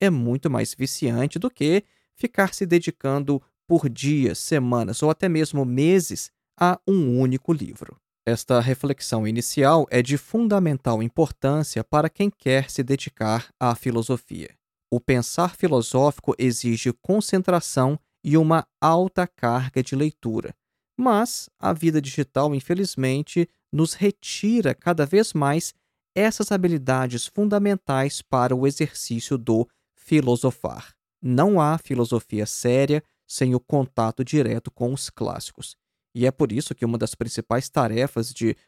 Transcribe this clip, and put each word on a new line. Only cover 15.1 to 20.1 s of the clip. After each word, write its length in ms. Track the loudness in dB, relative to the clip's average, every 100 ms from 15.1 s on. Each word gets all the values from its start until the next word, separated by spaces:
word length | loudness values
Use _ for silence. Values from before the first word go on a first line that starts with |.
| 0 0 -2 -2 0
filosófico 760 | 0 0 2 2 2 2 -4 0
exige 540 | 0 0 -2 -2 -2
concentração 1080 | -4 -2 0 0 0 2 0 0 0 0 -2 -8 _
e 140 | 2 4
uma 280 | 4 2 0 _
alta 480 | 2 2 2 -2 -4
carga 560 | _ -2 0 -2 -4
de 100 | -2
leitura, 640 | -2 -2